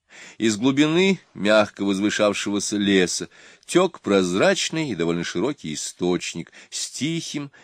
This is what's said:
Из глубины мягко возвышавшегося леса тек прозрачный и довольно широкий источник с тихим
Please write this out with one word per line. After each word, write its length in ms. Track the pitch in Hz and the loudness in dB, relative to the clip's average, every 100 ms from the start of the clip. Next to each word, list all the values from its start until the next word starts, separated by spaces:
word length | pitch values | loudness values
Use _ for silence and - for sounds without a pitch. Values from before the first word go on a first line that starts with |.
| _ - - - | _ -20 -20 -2
Из 180 | 110 101 | 0 2
глубины 640 | 131 139 151 165 190 185 - | 0 2 2 4 2 0 -6
мягко 500 | 87 98 107 107 - | -4 2 4 4 0
возвышавшегося 920 | 101 98 101 - 107 98 107 101 - 104 | -2 0 0 2 0 0 -4 -4 -4 -2
леса 520 | 101 95 87 - 85 - - - - | 2 4 2 -2 -10 -14 -20 -20 -2
тек 340 | 170 185 - | 2 2 -2
прозрачный 880 | - 98 90 92 170 185 - 160 151 | 0 2 2 2 2 2 -2 -4 -4
и 40 | |
довольно 300 | 85 82 85 | -2 -2 -2
широкий 500 | 82 87 117 151 80 | -2 -4 -4 -4 -10
источник 800 | 76 - - 90 87 - 87 80 - - | -10 -10 -4 -2 0 -2 -10 -14 -18 -14
с 200 | - - | -10 -10
тихим 600 | - 151 170 - - 143 - | -6 -4 -4 -6 -10 -10 -16